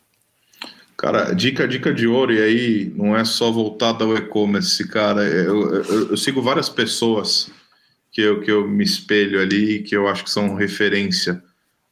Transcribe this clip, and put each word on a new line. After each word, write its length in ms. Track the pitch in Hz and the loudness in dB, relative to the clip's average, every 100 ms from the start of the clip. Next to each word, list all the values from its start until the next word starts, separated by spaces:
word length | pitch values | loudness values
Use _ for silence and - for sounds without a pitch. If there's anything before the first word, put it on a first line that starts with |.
| _ _ _ _ _ - - - _ - | _ _ _ _ _ -20 -20 -20 _ -6
Cara, 380 | - 117 - | -2 0 0
dica, 340 | - 127 131 135 | 0 0 0 -2
dica 240 | 127 151 | -2 -2
de 140 | 123 117 | 0 2
ouro, 260 | 123 127 | 2 2
e 80 | 110 | 2
aí 520 | 107 117 120 104 92 90 | 4 2 2 0 -2 -2
não 180 | 104 | 0
é 120 | 110 113 | 2 0
só 240 | - 117 | 0 0
voltada 540 | 113 107 107 117 113 | 2 -2 0 -2 0
ao 120 | 113 110 | 0 0
e-commerce, 720 | 107 110 104 101 90 - 92 | -2 0 0 0 0 -2 -2
cara. 340 | 110 104 104 | 0 0 2
Eu, 520 | 104 82 90 104 87 | 2 2 2 2 0
eu, 360 | 95 90 104 101 | -2 0 0 0
eu 60 | 101 | -2
sigo 240 | - 135 | -2 -2
várias 300 | 120 143 139 | 0 0 -2
pessoas 800 | - 117 - 117 107 95 - - - _ _ _ _ _ | -2 -4 0 0 0 0 -2 -4 -12 _ _ _ _ _
que 120 | - | 0
eu, 180 | 107 104 | 2 2
que 100 | 107 | 2
eu 160 | 104 104 | 0 2
me 180 | 104 | 0
espelho 540 | 101 - - 104 101 98 | 0 -2 0 2 2 2
ali, 440 | 95 101 107 107 | 2 2 0 0
que 120 | 104 | -2
eu 140 | 101 101 | 0 0
acho 160 | 92 | -2
que 60 | - | -4
são 240 | - 101 | -2 0
referência, 880 | 95 101 90 104 101 101 90 - 90 - _ _ _ _ | 0 -2 0 0 0 0 -2 -2 -6 -8 _ _ _ _